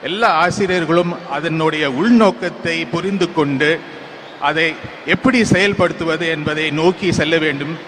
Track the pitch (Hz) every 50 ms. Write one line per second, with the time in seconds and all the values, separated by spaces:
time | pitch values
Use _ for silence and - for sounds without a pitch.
0 | - 131 175 208 233 220 175 156 170 180 - - 208 180 180 180 165 147 165 175
1 | 175 175 175 - - - 135 147 151 165 160 160 160 160 156 156 151 143 131 127
2 | 175 233 240 226 220 196 180 - 185 175 160 - - 165 165 165 165 160 - 170
3 | 160 196 196 190 180 165 - 160 151 143 139 131 147 147 165 156 - - - -
4 | - - - - - - - - - 143 151 160 165 160 156 - - - - -
5 | - 143 175 185 - 254 262 247 220 - - 175 190 202 202 - 185 170 165 -
6 | 175 160 160 156 170 165 165 151 151 151 151 156 156 156 147 151 160 180 190 -
7 | 208 180 156 - 156 151 160 165 156 156 143 139 147 151 165 156 -